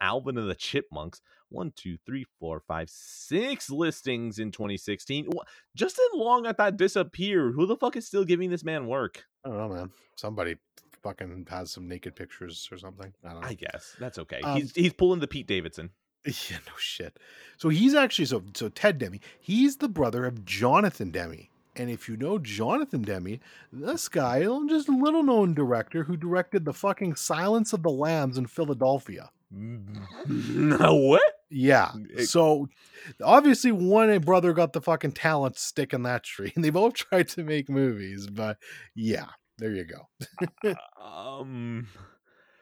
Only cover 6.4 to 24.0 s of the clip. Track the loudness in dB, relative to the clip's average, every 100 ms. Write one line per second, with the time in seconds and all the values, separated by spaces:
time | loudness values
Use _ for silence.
6.4 | 2 0 0 2 2 2 -2 -4 0 2
7.4 | 2 2 0 0 -2 -4 -4 -2 2 0
8.4 | 0 -4 -4 -6 -4 -4 -4 -8 -20 _
9.4 | -10 -6 -6 -8 -10 -14 _ -12 -8 -6
10.4 | -6 -6 _ _ _ _ -14 -12 -14 -14
11.4 | -12 -12 -10 -12 -12 -12 -14 -16 -18 -16
12.4 | -16 -14 -16 -16 -18 -18 -20 -18 -18 -14
13.4 | -14 -12 -12 -14 -18 -16 -14 -14 -14 -8
14.4 | -4 -4 -2 0 0 2 2 2 -4 -8
15.4 | -4 -4 -4 -10 -14 -16 _ _ -10 -8
16.4 | -10 -12 -16 -10 -10 -8 -12 -16 -20 -20
17.4 | -20 -4 0 4 6 6 4 2 0 -2
18.4 | -4 -8 -8 0 0 0 -4 -8 -18 -14
19.4 | -2 4 4 2 -4 0 0 0 -4 -6
20.4 | -8 0 4 4 2 -2 -6 -6 -8 -10
21.4 | -20 _ _ -10 -8 -8 -10 -8 -4 -4
22.4 | -4 -4 0 0 -2 -4 -4 -6 -6 -10
23.4 | -14 -20 -18 -10 -6 -6